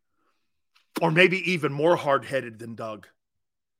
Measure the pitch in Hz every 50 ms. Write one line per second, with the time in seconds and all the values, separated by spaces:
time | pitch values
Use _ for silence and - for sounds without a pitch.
0 | _ _ _ _ _ _ _ _ _ _ _ _ _ _ _ _ _ _ _ -
1 | 170 165 156 175 185 185 180 190 170 175 185 156 147 143 143 143 151 170 175 -
2 | - 143 139 135 117 - 135 131 120 120 113 107 117 113 117 107 117 110 107 101
3 | - - _ _ _ _ _ _ _ _ _ _ _ _ _ _